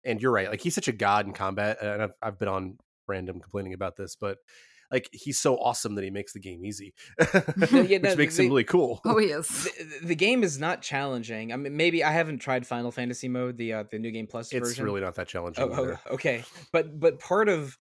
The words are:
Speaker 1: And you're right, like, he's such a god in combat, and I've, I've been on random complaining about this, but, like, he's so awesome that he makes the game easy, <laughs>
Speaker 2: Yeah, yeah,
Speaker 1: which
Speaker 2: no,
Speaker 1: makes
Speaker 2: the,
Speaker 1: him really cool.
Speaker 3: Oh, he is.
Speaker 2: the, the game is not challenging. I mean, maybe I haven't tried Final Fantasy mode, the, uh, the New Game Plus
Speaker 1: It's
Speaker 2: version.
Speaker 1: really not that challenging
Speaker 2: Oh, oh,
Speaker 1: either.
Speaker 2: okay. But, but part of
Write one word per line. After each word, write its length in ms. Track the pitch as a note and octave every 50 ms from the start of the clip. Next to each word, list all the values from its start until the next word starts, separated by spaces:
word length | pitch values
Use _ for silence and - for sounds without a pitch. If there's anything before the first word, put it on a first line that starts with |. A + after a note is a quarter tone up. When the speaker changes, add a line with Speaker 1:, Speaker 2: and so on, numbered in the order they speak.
| _
Speaker 1:
And 180 | C3 A2+ G#2+
you're 80 | A#2 C3
right, 180 | A#2+ G2+ F#2+ G2+
like, 120 | G#2+ G2+
he's 160 | - F3 -
such 100 | G#3 -
a 60 | -
god 340 | A#2+ G2 G#2+ G2+ G2+ G#2+ G#2
in 60 | G2+
combat, 460 | F#2+ - G2+ F#2+ F#2+ G2+ G#2 G#2 A2 -
and 180 | G#2+ G#2 G#2 G#2
I've, 120 | G#2+ G#2 - _
I've 160 | - A2 G2+ F#2+
been 80 | A2
on 320 | G2 F#2+ F#2+ F#2+ F#2 G#2 _ _ _ _ _ _ -
random 320 | G2 F#2+ F#2 F2+ F2+ F2
complaining 320 | - F#2 - G2+ G2 F#2+
about 240 | F#2+ F2+ G2 F#2 -
this, 180 | - G2 - -
but, 240 | _ G#2+ G2+ G2 _ _ _ - - - _ _ _ _ _
like, 160 | - B2+ B2 -
he's 300 | - A2 - D3 C3+ -
so 160 | - D3 B2+
awesome 400 | A#2+ - A#2+ A2+ - - A2+ G2+
that 80 | G2+ F#2+
he 60 | F#2+
makes 220 | G2 G2+ G2+ -
the 60 | - G2+
game 260 | F#2 F#2+ F2+ E2+ F#2
easy, 300 | G#2 G#2 F#2+ G2 G2 _ _ - - - -
<laughs> 0 |
Speaker 2:
Yeah, 240 | D#3+ - - F#3+ - - - F#3+ F#3+ -
yeah, 80 | A#3+ C4+ A3 F#3 G3 F#3
Speaker 1:
which 40 |
Speaker 2:
no, 120 | F3 G3+ F#3
Speaker 1:
makes 200 | D3 D3 D3+ D#3+
Speaker 2:
the, 80 | F3 F#3+
Speaker 1:
him 60 | A#2+
really 120 | C3+ C#3+
cool. 380 | C#3+ - - F3+ D3+ - D#3 - -
Speaker 3:
Oh, 140 | A3 A3+ A3
he 80 | G#3+ F3+
is. 160 | D3 D#3 E3 -
Speaker 2:
the, 580 | - - D#3+ F3+ - - E3+ D#3 D3+ C3+ E3
the 80 | E3+ E3+
game 300 | D#3 F#3 G#3+ B3+ B3+ A3
is 160 | F3 C#3 C3+
not 200 | D3+ E3 F#3 -
challenging. 720 | - - D3 C3+ C#3 C#3 C3 A#2+ A2+ A2+ A2+ A2 A2 A2+
I 40 | A#2
mean, 200 | C3 C#3+ C#3 C#3+
maybe 280 | D3+ E3 F3 E3 E3 D3
I 80 | D3+
haven't 260 | D3+ E3 E3 D#3 D3+ A#2+
tried 300 | - C#3 C3 B2+ B2 -
Final 240 | B2 A#2+ A#2+ A#2+
Fantasy 340 | - - B2 B2 B2 - -
mode, 300 | B2+ B2 B2 B2+ B2 B2
the, 160 | A#2 A#2 A2+
uh, 120 | A2 A2 G#2 G#2+
the 80 | - G#2+
New 140 | A2+ A#2
Game 160 | A2 A2+ A2 G#2
Plus 240 | - A#2 A#2 -
Speaker 1:
It's 160 | C3 B2 A#2+ A#2+
Speaker 2:
version. 160 | A#2+ B2+ A#2+
Speaker 1:
really 160 | G#2 G2+ G2
not 160 | F#2+ F#2 F2+
that 100 | - F2+
challenging 380 | - - F#2 F2 F2 E2+ A#2 C3
Speaker 2:
Oh, 60 | B2+ A#2+
oh, 60 | C#3
Speaker 1:
either. 180 | B2+ C3 - - - -
Speaker 2:
okay. 320 | B2+ B2+ - D3+ B2 A#2 A#2 - - - D3 _
But, 280 | - E3 D#3+ D#3+ D3 D3+
but 180 | D#3 E3 C#3+ -
part 300 | - - F3+ G#3 A3 G#3
of 280 | F#3 D#3+ D3 C3+ - _